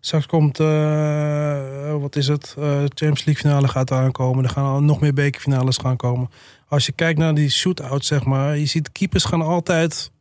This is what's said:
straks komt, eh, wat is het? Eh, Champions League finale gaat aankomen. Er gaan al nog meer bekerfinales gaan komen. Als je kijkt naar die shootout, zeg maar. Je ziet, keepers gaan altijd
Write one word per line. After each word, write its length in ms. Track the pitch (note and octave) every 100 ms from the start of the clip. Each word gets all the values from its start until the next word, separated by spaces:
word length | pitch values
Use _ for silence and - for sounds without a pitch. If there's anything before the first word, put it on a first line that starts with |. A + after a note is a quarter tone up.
straks 260 | - D#3 C#3+
komt, 340 | E3+ D3+ -
eh, 1400 | D#3 D3+ D3+ D3+ D3+ D3+ D3+ D3 D3 C#3+ C3+ C#3 D3 D3+
wat 160 | C#3+ D3
is 120 | C#3
het? 260 | D3 - -
Eh, 60 | D3 C#3+
Champions 460 | C#3+ - D#3 C#3+
League 120 | - D3 D3
finale 180 | C#3+ C#3
gaat 220 | C3 B2+
aankomen. 520 | C3 C3 - B2+ B2+
Er 60 | B2+
gaan 140 | C#3 C#3
al 160 | C#3
nog 180 | D3 D3
meer 140 | D3
bekerfinales 640 | C3+ C#3+ C3 - C3+ C3 B2+
gaan 200 | C3 B2
komen. 340 | B2 B2 B2 - - - _
Als 180 | C#3+ -
je 60 |
kijkt 260 | - E3 D#3
naar 160 | D#3+
die 160 | D3+ D3
shootout, 540 | - F#3 F3+ C3 C#3
zeg 200 | - C#3+
maar. 320 | B2+ C3+ C#3 D3
Je 80 | D3
ziet, 260 | E3 D3+
keepers 320 | - F#3+ F#3+
gaan 180 | - E3+
altijd 680 | D#3+ F3 E3+ E3+ E3 - - _